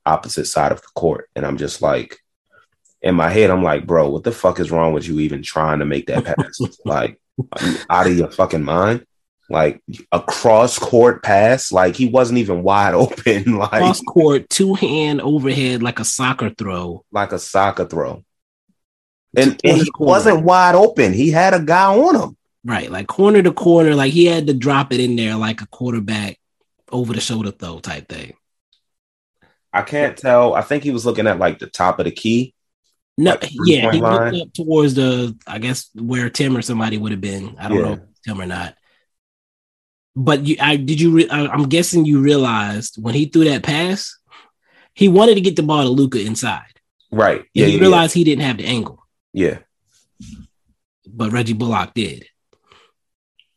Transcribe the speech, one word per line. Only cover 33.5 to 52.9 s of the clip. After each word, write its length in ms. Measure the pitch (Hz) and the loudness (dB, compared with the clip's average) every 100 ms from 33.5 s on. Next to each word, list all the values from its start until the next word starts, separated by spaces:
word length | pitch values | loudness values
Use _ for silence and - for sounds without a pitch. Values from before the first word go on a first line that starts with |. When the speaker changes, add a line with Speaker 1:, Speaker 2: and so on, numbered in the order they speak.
| 120 175 | 0 2
Speaker 2:
yeah, 240 | 147 117 | 4 2
he 100 | 110 | 2
Speaker 1:
line. 320 | 113 113 117 | 2 2 0
Speaker 2:
looked 140 | 175 170 | -4 -8
up 60 | |
towards 400 | - 160 156 147 131 | -8 -2 2 2 2
the, 420 | 131 123 120 113 - | 0 0 -4 -8 -14
I 120 | 104 | -10
guess, 300 | 120 127 - | -8 -8 -10
where 360 | 107 117 127 120 | -10 -6 -4 -4
Tim 280 | - 139 127 | -2 -2 -2
or 40 | |
somebody 360 | 110 117 113 107 | -2 -4 -4 -4
would 140 | 107 | -6
have 100 | 101 | -6
been. 340 | 98 98 98 - | -8 -10 -12 -12
I 80 | 95 | -4
don't 80 | 101 | -2
Speaker 1:
Yeah. 60 | |
Speaker 2:
know 100 | 107 | -2
if 60 | 104 - _ - | -6 -14 _ -12
Tim 160 | 98 | -10
or 40 | 90 | -8
not. 300 | 90 85 - _ _ _ _ _ _ _ _ _ _ _ _ _ - | -10 -12 -16 _ _ _ _ _ _ _ _ _ _ _ _ _ -4
But 320 | 131 143 143 | 0 0 0
you, 80 | 156 | 0
I, 180 | 143 147 | 0 0
did 220 | 135 156 | -2 0
you 120 | 170 | 4
re-, 180 | 160 160 | 4 2
I, 160 | 147 147 | 0 -2
I'm 220 | 143 143 | -2 0
guessing 360 | 165 175 175 151 | 0 2 2 2
you 160 | 143 | 4
realized 760 | 139 143 127 110 104 104 117 - | 4 2 2 0 -4 -6 -10 -10
when 140 | 113 | -4
he 120 | 131 151 | -2 0
threw 180 | 165 156 | 2 2
that 160 | 156 | 0
pass, 560 | 156 147 180 202 - - _ - _ _ _ _ _ - | -2 -4 -4 -6 -8 -18 _ -20 _ _ _ _ _ 2
he 140 | 202 | 4
wanted 260 | 180 226 202 | 6 6 4
to 60 | |
get 140 | 190 165 | 2 0
the 60 | |
ball 200 | 151 151 | 0 0
to 60 | 131 | 2
Luka 300 | 131 135 123 | 2 2 0
inside. 440 | 104 110 120 95 - _ _ _ _ | -6 -6 -6 -8 -12 _ _ _ _
Speaker 1:
Right. 280 | 107 101 - | 0 2 0
Speaker 2:
And 60 | - | -4
Speaker 1:
Yeah, 120 | - - | 0 2
Speaker 2:
he 80 | - | 4
Speaker 1:
yeah, 60 | |
Speaker 2:
realized 340 | 190 175 165 175 | 6 4 4 2
Speaker 1:
yeah. 40 | |
Speaker 2:
he 20 | |
didn't 220 | 160 139 143 | 2 2 -2
have 120 | 110 | -4
the 80 | 107 | -4
angle. 380 | 120 107 - _ _ _ | -6 -6 -14 _ _ _
Speaker 1:
Yeah. 280 | 95 85 - - _ _ _ _ - - - - _ _ _ _ _ 98 | -2 -2 -4 -12 _ _ _ _ -20 -20 -20 -20 _ _ _ _ _ _
Speaker 2:
But 260 | 113 113 | -8 -4
Reggie 220 | 120 113 | -4 -2
Bullock 400 | 107 117 104 92 | -4 -2 -4 -4
did. 320 | - 101 - - _ _ _ _ _ _ | -6 -8 -10 -20 _ _ _ _ _ _